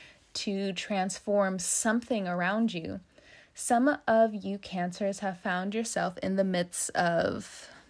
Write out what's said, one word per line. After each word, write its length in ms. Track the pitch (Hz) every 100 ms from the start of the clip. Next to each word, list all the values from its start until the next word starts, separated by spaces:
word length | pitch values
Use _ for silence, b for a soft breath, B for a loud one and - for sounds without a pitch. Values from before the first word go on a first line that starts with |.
| B B _
to 400 | - - 196 196
transform 840 | 180 - 196 190 - - 202 190 190
something 680 | - - 226 233 - 226 180
around 460 | 175 180 214 226
you. 260 | 175 - 196 - B B B B -
Some 420 | - 240 277 285 -
of 260 | 226 226
you 240 | 208 190 202
Cancers 640 | - 185 175 180 202 202
have 200 | 196 180
found 360 | 202 180 196 220
yourself 420 | 226 - 175 -
in 160 | 190 190
the 80 |
midst 460 | 196 175 175 - -
of, 800 | - 175 170 95 95 - - - B